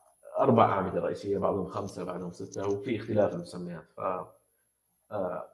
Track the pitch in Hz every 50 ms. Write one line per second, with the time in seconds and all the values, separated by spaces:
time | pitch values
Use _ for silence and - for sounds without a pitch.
0 | _ _ _ _ _ - - 104 131 135 117 113 110 - 95 98 92 87 90 90
1 | - 78 - - - 101 101 92 90 92 92 98 92 80 - 107 101 95 - 101
2 | 90 90 90 87 90 87 87 - 101 - - 98 98 101 101 101 - - 113 107
3 | - 113 110 107 101 90 87 85 85 - - 90 87 87 87 82 - - _ -
4 | - - - - - - - _ _ _ _ _ _ _ _ _ _ _ _ _
5 | _ _ 107 104 95 90 87 82 - -